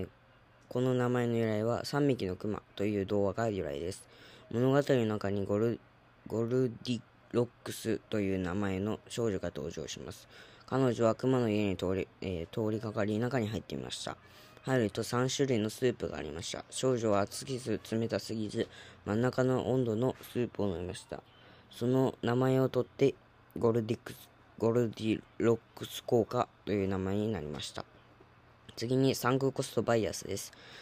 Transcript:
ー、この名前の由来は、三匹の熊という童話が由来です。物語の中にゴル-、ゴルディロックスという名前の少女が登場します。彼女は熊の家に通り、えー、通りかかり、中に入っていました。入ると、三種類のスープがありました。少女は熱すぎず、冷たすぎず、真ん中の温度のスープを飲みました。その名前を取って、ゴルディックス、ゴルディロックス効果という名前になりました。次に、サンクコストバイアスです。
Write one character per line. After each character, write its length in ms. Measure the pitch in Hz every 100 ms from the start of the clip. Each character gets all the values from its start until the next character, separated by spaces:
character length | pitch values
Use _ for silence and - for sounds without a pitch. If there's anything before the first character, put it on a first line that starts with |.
ー、 40 | 92 - - - - - -
こ 120 | 123
の 140 | 127
名 140 | 127 123
前 180 | 123 120
の 80 |
由 120 | 117 113
来 180 | 107
は、 200 | 113 117
三 220 | - 143 143
匹 180 | 110
の 120 | 95 90
熊 260 | 110 101 - -
と 80 |
い 180 | 104 101
う 20 |
童 200 | 95 104
話 80 | 98
が 160 | 101 113
由 140 | 98
来 160 | 78 71
で 100 | 85
す。 160 | - - - - - -
物 180 | 113 131
語 100 | 139
の 260 | 139 131 110
中 240 | 107 98
に 140 | 101
ゴ 140 | 98 101
ル-、 220 | 117 - - - - - -
ゴ 160 | 110
ル 240 | 117 127 127 117
デ 80 | -
ィ 80 | 113 - _ -
ロ 100 | 120
ッ 60 | 120 -
ク 80 | -
ス 260 | - 113 - -
と 100 | 110
い 120 | 98 95
う 20 |
名 160 | 87
前 240 | 98 101 92
の 220 | 104 104 -
少 240 | - 117
女 80 | 92
が 100 | 87
登 200 | 78 78
場 160 | 80 67
し 100 | -
ま 140 | 64
す。 160 | - - - - - -
彼 280 | 127 131
女 100 | 113
は 120 | 113 110
熊 240 | 127 127
の 100 | 117
家 160 | 104 101
に 100 | 90
通 200 | 90 95
り、 120 | - -
え 260 | 95 87 85
ー、 180 | - 107
通 40 |
り 100 | 107
か 120 | 110
か 120 | 110
り、 140 | 104 107
中 220 | 120 127
に 80 | 104
入 100 | 101
っ 40 |
て 100 | -
い 40 | 69
ま 120 | 62
し 140 | -
た。 120 | - - - - - -
入 200 | 135 131
る 80 | 104
と、 120 | -
三 280 | 110 120 127
種 120 | - 135
類 140 | 117
の 100 | 107
ス 120 | - 127
ー 80 |
プ 140 | 110 82
が 100 | 78
あ 40 |
り 80 | 76
ま 120 | 78
し 80 | -
た。 120 | - -
少 300 | - 131 123
女 120 | 110
は 120 | 101
熱 160 | 101 -
す 60 | 135
ぎ 120 | 123
ず、 220 | 113 104 -
冷 160 | 113 113
た 140 | 98
す 140 | -
ぎ 160 | 110 104
ず、 180 | 113 - - - - 98
真 80 |
ん 80 | 107
中 200 | 123 -
の 280 | 127 127 82
温 140 | 131
度 120 | 117 107
の 180 | 127 -
ス 200 | - 123
ー 80 | 117
プ 140 | -
を 40 | 101
飲 120 | 85
み 80 | 90
ま 60 |
し 120 | - -
た。 160 | 73 - - - - -
そ 160 | - 120
の 320 | 131 131 -
名 160 | 113 120
前 240 | 131 131
を 80 | 131
取 160 | 127
っ 120 | - -
て、 180 | 139 - _ - - -
ゴ 160 | 117
ル 140 | 117 110
デ 80 |
ィ 20 | 113
ッ 40 |
ク 80 | -
ス、 160 | - - - - -
ゴ 140 | 113
ル 180 | 117 117
デ 60 | -
ィ 260 | 110 101 - -
ロ 160 | 113
ッ 40 | 113 -
ク 120 | - 117
ス 180 | -
効 220 | - 123 104
果 220 | 123 - - -
と 60 |
い 120 | 101
う 40 | 95
名 100 | 95
前 180 | 95 101
に 160 | 107
な 80 | 95
り 60 | 73
ま 140 | 69
し 100 | -
た。 160 | - - - - - - - - - - -
次 200 | 117 131
に、 180 | 135
サ 160 | - 120
ン 80 | 131
ク 120 | 135
コ 100 | 139
ス 120 | 135
ト 60 | -
バ 160 | 110 117
イ 100 | 90
ア 60 |
ス 140 | - -
で 100 | 98
す。 160 | - - - -